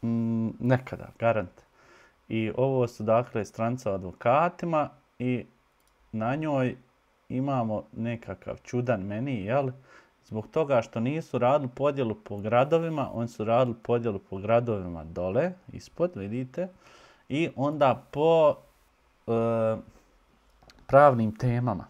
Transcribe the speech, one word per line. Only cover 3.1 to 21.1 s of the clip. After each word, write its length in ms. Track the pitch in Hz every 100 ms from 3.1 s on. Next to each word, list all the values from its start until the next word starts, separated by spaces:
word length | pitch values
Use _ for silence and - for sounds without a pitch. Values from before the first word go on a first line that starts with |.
| 113 120 117 98
stranica 460 | - 113 127 110
o 20 |
advokatima 960 | 98 90 82 120 135 170 175 175 160 147 - _ _
i 260 | 123 123 - _ _ _ _ _ _
na 240 | 110 110 143
njoj 400 | 156 139 127 - _ _ _ _ _
imamo 540 | 127 139 135 113 107 -
nekakav 680 | - 113 117 - 95 - 120
čudan 380 | - 123 120 113
meni, 440 | 95 104 135 123 95
jel? 240 | 127 135 127 - - _ _ _
Zbog 220 | 110 107
toga 340 | - 147 131
što 180 | 113 -
nisu 380 | 113 151 160 127
radili 340 | 120 143 135 -
podjelu 400 | 143 139 120 104
po 220 | - 101
gradovima, 720 | 104 117 139 165 165 156 127
oni 140 | 113 117
su 160 | -
radili 340 | 110 117 131 113
podjelu 360 | - 120 117 98 -
po 80 | 95
gradovima 680 | 101 117 120 104 90 85
dole, 500 | 78 85 90 104 170 180 -
ispod, 380 | 120 - - 175 175
vidite. 520 | 98 117 131 147 180 - - - - _ _
I 200 | 147 165 -
onda 480 | 143 151 143 120 -
po, 440 | 139 160 165 151 - - _ _ _ _ _ -
e, 500 | 113 113 113 110 110 - _ _ _ _ _ _ _ - - _
pravnim 480 | 135 147